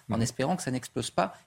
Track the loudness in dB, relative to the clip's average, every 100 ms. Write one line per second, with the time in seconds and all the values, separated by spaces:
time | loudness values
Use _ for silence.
0 | -2 0 2 2 0 0 -2 -4 -4 -4
1 | -2 0 0 -2